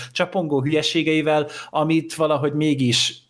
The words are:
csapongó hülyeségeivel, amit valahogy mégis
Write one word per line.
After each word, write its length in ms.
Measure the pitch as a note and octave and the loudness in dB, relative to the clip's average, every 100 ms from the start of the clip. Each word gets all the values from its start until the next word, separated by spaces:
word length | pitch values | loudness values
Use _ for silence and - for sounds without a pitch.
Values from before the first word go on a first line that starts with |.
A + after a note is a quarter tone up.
| - | -8
csapongó 500 | - F3 F#3+ D#3+ C#3+ | -4 -2 -2 0 0
hülyeségeivel, 880 | C3+ D3+ D3+ E3 D#3 D#3 D3 D3+ D3 - - | 2 0 0 0 2 2 2 0 0 -8 -6
amit 440 | D3+ D#3 D#3+ D#3+ | -2 2 0 0
valahogy 380 | - D#3 D3 C#3+ | -2 0 2 0
mégis 680 | D3 D#3 C#3 B2+ A#2 - - _ | 0 0 2 2 2 0 -6 _